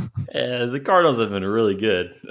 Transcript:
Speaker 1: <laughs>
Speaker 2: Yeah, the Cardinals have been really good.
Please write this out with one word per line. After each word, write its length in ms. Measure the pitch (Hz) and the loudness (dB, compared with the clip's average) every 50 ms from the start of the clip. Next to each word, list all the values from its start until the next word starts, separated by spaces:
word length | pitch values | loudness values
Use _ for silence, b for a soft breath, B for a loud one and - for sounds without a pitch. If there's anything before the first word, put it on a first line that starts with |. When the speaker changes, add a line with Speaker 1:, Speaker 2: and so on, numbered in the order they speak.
| - | -8
Speaker 1:
<laughs> 280 | - - - - - - | -8 -6 -8 -8 -6 -4
Speaker 2:
Yeah, 320 | 139 123 123 123 123 120 | -4 -4 -4 -2 -4 -4
the 140 | 120 127 143 | -4 -4 -4
Cardinals 400 | 139 208 190 180 170 156 127 117 | 0 2 4 4 6 4 4 2
have 120 | 113 104 | 0 0
been 120 | 101 98 95 | -2 -2 -2
really 320 | 98 107 113 113 104 98 | 0 0 2 2 2 0
good. 380 | 95 107 107 95 90 90 - - - - - | 0 0 0 0 0 0 -4 -10 -14 -10 -8